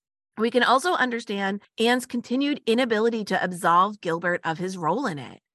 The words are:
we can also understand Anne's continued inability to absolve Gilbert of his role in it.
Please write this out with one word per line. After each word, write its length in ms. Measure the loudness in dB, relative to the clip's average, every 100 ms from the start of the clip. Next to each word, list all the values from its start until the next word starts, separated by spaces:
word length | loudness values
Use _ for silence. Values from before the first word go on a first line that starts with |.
| _ _ _ -4
we 140 | 0
can 140 | 2
also 300 | 4 4 2
understand 680 | 0 0 -2 -6 -4 -2 -4 -8 -2
Anne's 280 | 2 2 0
continued 540 | -8 -4 -2 -2 -2 0
inability 580 | 0 2 2 2 0 -2
to 140 | -2
absolve 600 | -2 0 2 4 4 0
Gilbert 400 | -6 -2 -2 -2
of 160 | -2 -4
his 180 | -6 -4
role 300 | -2 -2 -2
in 140 | -6
it. 200 | -12 -18 _